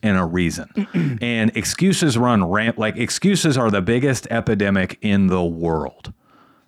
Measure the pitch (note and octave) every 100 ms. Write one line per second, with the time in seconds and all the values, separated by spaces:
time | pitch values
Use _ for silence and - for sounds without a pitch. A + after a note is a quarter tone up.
0 | A2 F#2+ E2+ F2+ E2+ D#2 - - G3+ F3
1 | D#3 A2+ A#2+ A#2 A2 A#2 - - F#3 F3
2 | D#3+ A2+ B2 A2+ F2 G2+ A2+ A#2 A2 A2
3 | B2 - F#3+ G3 D#3+ C3+ A2+ G2+ F#2 A#2+
4 | C#3 B2+ - A#2 A2+ G#2 G2+ G2 F2+ -
5 | G#2+ G2+ F#2+ F#2 F2 E2 E2+ D#2+ C#2 -
6 | - - _ _ _ _